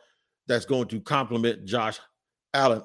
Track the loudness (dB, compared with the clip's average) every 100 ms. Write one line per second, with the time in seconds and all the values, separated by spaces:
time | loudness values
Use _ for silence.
0 | _ _ _ _ -2 -2 2 -2 0 -6
1 | -2 -2 0 0 0 -2 -4 -2 -2 -6
2 | -16 _ _ _ _ 2 4 2